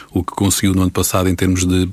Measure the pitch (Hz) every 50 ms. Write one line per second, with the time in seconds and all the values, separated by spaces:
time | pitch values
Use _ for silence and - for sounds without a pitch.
0 | - - - 98 90 - - - 101 98 - - - 98 92 95 92 90 - -
1 | 90 - - 95 92 92 90 - 98 92 92 90 90 92 92 92 90 90